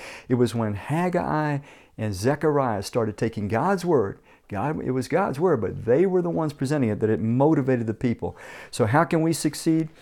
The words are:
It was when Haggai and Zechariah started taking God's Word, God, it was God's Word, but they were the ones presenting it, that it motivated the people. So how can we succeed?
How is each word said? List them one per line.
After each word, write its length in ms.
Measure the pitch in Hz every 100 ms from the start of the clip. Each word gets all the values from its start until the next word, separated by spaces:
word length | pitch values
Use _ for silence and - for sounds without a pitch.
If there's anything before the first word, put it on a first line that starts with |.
| - - -
It 60 |
was 200 | 123 120
when 200 | 117 107
Haggai 840 | 101 - 156 180 175 - 151 151 143 - - - -
and 180 | 110
Zechariah 680 | 95 113 147 160 147 131 101
started 340 | 101 123 110 101
taking 320 | 113 110 101
God's 380 | 113 170 196 175
Word, 340 | 143 98 - _ _ -
God, 360 | 101 135 160
it 60 | -
was 180 | 131 120
God's 320 | - 202 135
Word, 220 | 180 127
but 240 | 92 - 104
they 180 | 139
were 180 | 190 180
the 80 | 170
ones 220 | 165 156
presenting 380 | - 131 151 117
it, 100 | 104
that 100 | 107
it 100 | 101
motivated 640 | 113 123 151 151 131 123 110
the 80 |
people. 420 | 107 123 110 87 - - - -
So 140 | -
how 200 | 110 143
can 180 | 165 165
we 100 | 160
succeed? 560 | 160 151 - 165 160 160 -